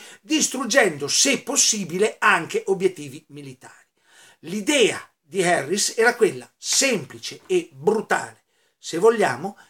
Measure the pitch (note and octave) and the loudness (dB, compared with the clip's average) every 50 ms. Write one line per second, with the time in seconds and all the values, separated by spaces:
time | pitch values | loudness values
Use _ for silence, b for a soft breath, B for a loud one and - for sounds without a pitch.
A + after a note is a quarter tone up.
0 | B B B B B G3 D#4 D4+ - - - B3+ C4+ G#3+ A#3 C#4 A3+ F#3 D3+ C#3 | B B B B B -2 -2 0 0 0 -2 -4 -4 0 2 4 4 2 0 -2
1 | C#3+ C3 - - - C#4 B3 - - - C#4 - - - A3+ G#3 F#3 C#3+ E3 F#3 | -6 -2 0 2 2 2 2 0 -2 -4 0 0 2 2 2 -2 -4 -4 -2 0
2 | G#3 G#3 - - G#3 G#3+ F#3+ F3 D#3+ D3 F#3+ A3 - - G3 F3 F#3+ F3+ - - | 0 0 0 0 2 2 2 2 0 -2 -6 -4 -2 -2 -2 0 0 -2 -2 -2
3 | D3+ C#3 B2 D#3+ _ _ C#3 D3 C#3+ C3+ B2+ - - A2+ - - _ _ _ b | -14 -14 -16 -18 _ _ -20 -18 -16 -18 -18 -18 -20 -20 -20 -20 _ _ _ b
4 | b b b b b b b b b D#3 F#3 G#3+ F#3+ A#3+ D4+ C4+ A3 D#3+ C3 - | b b b b b b b b b -8 -8 -6 -2 0 2 4 4 2 2 -2
5 | - - _ _ _ C#3+ D3+ G3 E3+ F3 F3 C#3+ C3+ C#3+ F#3 G#3 - - - A3+ | -10 -16 _ _ _ _ -2 0 2 2 2 2 0 -2 -2 -2 -2 -2 0 2
6 | A3+ A#3+ - - A3+ E3 C3+ B2 A#2+ - _ _ - - - - C#4 C4 A#3 E3+ | 2 2 4 4 2 2 0 -2 -12 -16 _ _ -6 -2 0 2 2 2 0 -2
7 | C3 - - A2+ - - C3+ - _ - F#3 F3 D#3+ - C3+ C3 C#3 G3+ G#3+ A3 | -4 -8 -16 -14 -12 -12 -14 -12 _ -2 -2 -2 -2 -4 -10 -4 0 0 0 0
8 | - - G3 - A#2 A#2 - _ _ _ _ _ _ _ _ _ - - D#3 E3 | 0 -2 -2 -2 -2 -6 -16 _ _ _ _ _ _ _ _ _ -14 -8 -2 2
9 | F#3+ A3+ A#3 G#3+ F#3+ C#3 B2 A#2+ E3 G#3 - b b b | 4 4 4 4 2 0 0 -2 -6 -10 -10 b b b